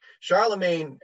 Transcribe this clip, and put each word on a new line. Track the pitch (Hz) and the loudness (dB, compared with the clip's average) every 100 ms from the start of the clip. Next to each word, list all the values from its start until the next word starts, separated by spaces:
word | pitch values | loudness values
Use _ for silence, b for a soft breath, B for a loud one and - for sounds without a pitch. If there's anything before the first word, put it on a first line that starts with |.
| b b | b b
Charlemagne | - 185 226 196 180 165 151 131 | 0 2 2 0 -2 -2 -6 -12